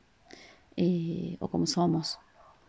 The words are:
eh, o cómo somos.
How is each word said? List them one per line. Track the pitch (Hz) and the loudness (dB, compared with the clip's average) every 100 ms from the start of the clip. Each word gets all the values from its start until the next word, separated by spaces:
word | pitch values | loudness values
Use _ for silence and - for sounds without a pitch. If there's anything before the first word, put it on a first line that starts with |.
| _ _ - - - - _ - | _ _ -20 -20 -20 -20 _ 0
eh, | 175 175 165 170 170 170 | 2 2 -2 -4 -6 -6
o | 170 | -4
cómo | 170 165 | 0 0
somos. | 180 175 165 156 - _ _ - - | 2 2 2 -2 -8 _ _ -20 -20